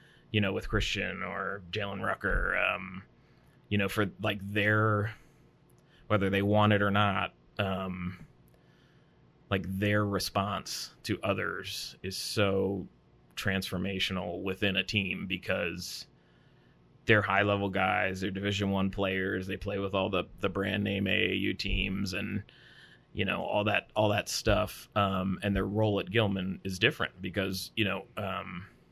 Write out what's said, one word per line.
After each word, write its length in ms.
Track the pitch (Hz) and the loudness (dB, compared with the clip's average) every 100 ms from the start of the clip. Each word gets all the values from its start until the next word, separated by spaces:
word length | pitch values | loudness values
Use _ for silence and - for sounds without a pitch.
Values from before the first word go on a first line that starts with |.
| - - - | -20 -20 -4
you 80 | 107 | 0
know, 120 | 98 | 0
with 160 | 98 - | 0 -2
Christian 540 | 104 - 101 95 92 | 0 0 -2 -4 -4
or 400 | 92 95 95 98 90 | -6 -4 -6 -6 -8
Jalen 320 | 104 101 98 | -6 -6 -4
Rucker, 540 | 101 95 98 92 92 92 | -4 -2 0 2 2 2
um, 460 | 95 95 92 92 - - - - - - - | 0 -2 -6 -12 -16 -20 -20 -20 -20 -20 -4
you 100 | 104 | 0
know, 100 | 98 | 0
for, 180 | 110 101 90 | 0 -2 -2
like, 200 | 107 101 98 | -4 -4 -4
their, 600 | 104 104 107 110 104 107 - - - - _ _ - _ - - | 0 4 4 4 2 0 -6 -16 -20 -20 _ _ -20 _ -18 0
whether 200 | 107 95 | 2 4
they 140 | 98 | 4
want 300 | 101 104 104 | 4 6 6
it 100 | 104 | 6
or 80 | 101 | 4
not, 420 | 101 101 98 95 - _ - | 4 2 2 -2 -6 _ -4
um, 580 | 98 95 92 90 90 95 - - - - _ _ _ _ _ _ - _ - | -2 -2 -4 -6 -6 -8 -14 -20 -20 -20 _ _ _ _ _ _ -20 _ -4
like, 160 | 98 90 95 | -2 -2 0
their 260 | 104 104 | 2 4
response 840 | 104 98 - 101 101 98 - - - - | 2 0 0 0 0 -2 -6 -8 -10 -10
to 140 | - 101 | -4 -2
others 720 | 101 101 92 90 95 - - - | -2 -2 -2 -6 -8 -10 -12 -10
is 140 | 92 - | -8 -6
so 680 | - - 101 98 98 98 - - _ - _ - | -4 2 2 4 2 0 -6 -14 _ -20 _ -6
transformational 1040 | 101 95 - 90 95 95 - 92 90 90 | 0 0 0 -2 -2 -2 -2 -2 -4 -4
within 340 | 95 92 101 95 | -4 0 0 0
a 60 | |
team 440 | 95 107 95 92 92 | 0 0 -2 -4 -4
because 800 | 90 - 95 90 87 - - - _ _ _ _ _ _ _ _ - | -4 -2 -2 -2 -4 -8 -12 -14 _ _ _ _ _ _ _ _ -6
they're 180 | - 107 | 4 4
high-level 460 | 98 98 101 101 98 | 6 4 4 2 2
guys, 520 | 95 95 98 95 95 | 2 2 2 0 -2
they're 120 | 95 | -4
Division 380 | 95 101 101 98 | -2 -2 0 0
One 200 | 98 95 | 2 0
players, 560 | 101 95 95 95 98 92 | 0 0 0 -2 -2 -4
they 100 | 90 | -6
play 220 | 104 98 | -4 -4
with 160 | 98 | 0
all 160 | 98 98 | 0 2
the, 140 | 92 - - | 0 -2 -4
the 80 | 101 | -2
brand 340 | 98 98 98 | 0 0 0
name 240 | 101 98 98 | 0 0 2
A 240 | 98 98 | 4 4
A 40 | |
U 200 | 95 98 | 2 0
teams 600 | 98 98 95 98 95 98 | -2 -2 0 0 -2 -4
and, 280 | 95 98 101 - - - - - - _ | -4 -4 -6 -8 -14 -20 -20 -20 -20 _
you 120 | 101 | -4
know, 200 | 98 92 | -2 -2
all 180 | 92 104 | 0 0
that, 260 | 104 101 - | 2 0 0
all 140 | - 107 | 2 4
that 200 | 104 - | 2 0
stuff. 600 | - 113 98 95 - - 107 | -2 2 2 2 -4 -6 0
Um, 420 | 101 95 95 90 | 0 0 -2 0
and 100 | 104 | 0
their 120 | 98 101 | 0 0
role 340 | 104 107 98 | 2 2 2
at 100 | 92 | 2
Gilman 500 | 113 104 98 92 92 | 2 2 2 -2 -6
is 160 | 98 92 | -6 2
different 420 | 117 - 82 - | 2 2 -2 -4
because, 480 | 92 92 95 95 - - | -6 -2 -2 -4 -6 -2
you 80 | |
know, 180 | 101 95 - - | 0 -2 -6 -8
um, 500 | 101 92 95 90 95 - _ | -6 -6 -6 -10 -12 -18 _